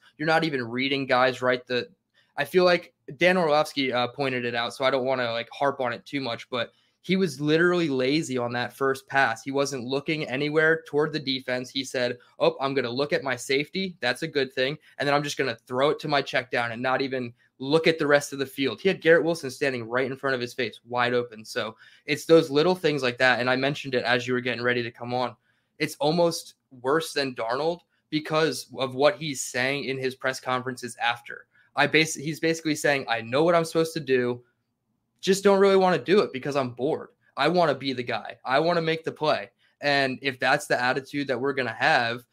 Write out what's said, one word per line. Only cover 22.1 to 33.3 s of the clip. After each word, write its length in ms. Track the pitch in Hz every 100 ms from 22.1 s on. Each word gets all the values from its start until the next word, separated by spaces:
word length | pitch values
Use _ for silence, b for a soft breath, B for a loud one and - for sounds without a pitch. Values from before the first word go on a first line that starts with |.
| 143
those 260 | - 165 160
little 240 | 139 160
things 300 | 185 160 147
like 140 | 127 120
that. 200 | 131 117
And 100 | 123
I 60 |
mentioned 400 | 127 135 143 139
it 80 | 131
as 240 | 107 123 117
you 80 |
were 60 | 123
getting 240 | 123 113
ready 180 | 120 120
to 80 | 120
come 240 | - 120
on. 220 | 123 123 117 _ _ _ -
It's 160 | 151 -
almost 540 | 147 175 170 165 - - _ 127
worse 300 | 123 156 160
than 240 | 147 135 123
Darnold 460 | 113 127 160 175 _ _ _
because 560 | 156 151 156 160 127 - 123
of 200 | 131 127
what 200 | 147 147
he's 260 | 160 131
saying 420 | - 127 127 143
in 120 | 120 135
his 200 | 131 123
press 240 | 135 131
conferences 560 | - 127 123 123 120 -
after. 460 | 117 120 - - _ b b -
I 100 | 139
bas-, 300 | 156 160 -
he's 240 | 143 151
basically 340 | 165 160 160
saying, 320 | 151 156 139 123
"I 120 | 117
know 240 | 113